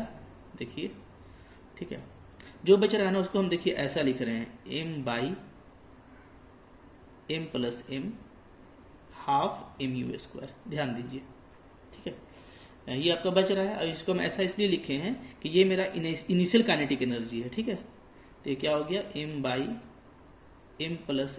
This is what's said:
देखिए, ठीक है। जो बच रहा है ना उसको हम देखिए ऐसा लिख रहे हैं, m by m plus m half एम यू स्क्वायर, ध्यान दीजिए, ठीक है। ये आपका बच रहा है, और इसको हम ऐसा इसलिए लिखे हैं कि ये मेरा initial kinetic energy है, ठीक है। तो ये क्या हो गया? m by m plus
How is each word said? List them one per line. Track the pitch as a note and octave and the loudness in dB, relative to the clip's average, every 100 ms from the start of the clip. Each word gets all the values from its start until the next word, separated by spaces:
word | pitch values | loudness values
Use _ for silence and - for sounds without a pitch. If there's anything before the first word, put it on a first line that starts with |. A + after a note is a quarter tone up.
| A3+ - - - - - | -6 -10 -18 -20 -18 -12
देखिए, | A#2+ - F#3 - - - - - - - - - | -10 -6 -8 -8 -18 -20 -20 -20 -20 -20 -20 -14
ठीक | F3 | -10
है। | - C3 - - - - - | -10 -12 -18 -20 -20 -20 0
जो | E3 G3 | 8 8
बच | G3+ | 8
रहा | G#3+ G3 | 4 4
है | |
ना | F#3+ | 2
उसको | F#3 G3+ | 2 2
हम | F#3+ | 2
देखिए | E3+ F3+ | 2 0
ऐसा | - C#3 E3 | 0 0 2
लिख | C#3 B2+ | 2 2
रहे | A#2+ | 0
हैं, | A2+ A#2 - - C#3 | -2 -4 -10 -8 -6
m | D#3+ D#3 B2+ | -4 -4 -2
by | A#2 C3+ F#3+ - - - - - - - - - - - - - - - - - - - | -2 -2 -4 -10 -20 -20 -20 -20 -20 -20 -20 -20 -20 -20 -20 -20 -20 -20 -20 -20 -16 -6
m | D#3 D#3 | -6 -4
plus | B2 A#2+ A#2+ - | -2 -2 -4 -8
m | C3+ F3 A3+ - - - - - - - - - - - | -8 -6 -10 -16 -20 -20 -20 -20 -20 -20 -20 -20 -10 0
half | C#3 F#3 - - - | 2 2 -2 -12 -8
एम | C3+ B2+ | -4 -4
यू | B2 - | -4 -6
स्क्वायर, | - - C3+ - - | -10 -12 -14 -14 -8
ध्यान | D3+ C3+ | -4 -2
दीजिए, | A#2 B2 C3 - - - - - - - | -4 -6 -10 -12 -18 -20 -20 -20 -20 -20
ठीक | - - | -14 -12
है। | - - - - - - - - B2+ | -12 -14 -20 -20 -20 -20 -16 -6 0
ये | E3 | 2
आपका | E3+ F#3+ | 2 4
बच | F3+ F#3+ | 4 4
रहा | G3 | 4
है, | G3 G#3+ | 0 0
और | E3 | -2
इसको | D#3+ - | -2 0
हम | F3+ | 0
ऐसा | E3+ - | 0 0
इसलिए | F#3 F3+ G3+ | 0 2 2
लिखे | F3 - | 2 0
हैं | C#3 F3+ C4 - - | -4 -2 -6 -8 -12
कि | D#3 | 0
ये | E3+ | 4
मेरा | F#3+ F3+ D3 E3+ D#3+ D#3+ - | 6 4 0 -2 -2 -2 2
initial | F3+ F3+ A#3 | 4 6 6
kinetic | A3+ D#3+ C#3 C3+ | 6 4 2 0
energy | B2+ A#2+ A2+ A#2 | 0 -2 -4 -4
है, | B2 | -4
ठीक | G#3 A3+ | -4 -4
है। | |
तो | F#3 - - - - - - C#3 | -4 -8 -20 -20 -20 -20 -12 -6
ये | C3+ | -2
क्या | D3+ D3+ | 0 0
हो | |
गया? | D3+ F#3 G3 | 0 -2 -4
m | D3 D3+ D3 | -6 -6 -4
by | C3+ B2+ D3+ A#3 - - - - - - - - - - | -2 0 -2 -6 -10 -20 -20 -20 -20 -20 -20 -20 -18 -8
m | D#3+ E3+ - | -6 -6 -2
plus | C#3 C3+ | -2 -2